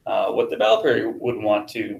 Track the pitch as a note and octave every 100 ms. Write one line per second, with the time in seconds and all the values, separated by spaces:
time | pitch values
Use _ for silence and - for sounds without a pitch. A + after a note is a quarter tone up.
0 | - G2 F#2+ F#2+ A#2+ - G#2+ A3 D3+ A2+
1 | A2+ - B2 A#2+ G#2+ G#2 G#2 A#2 G#2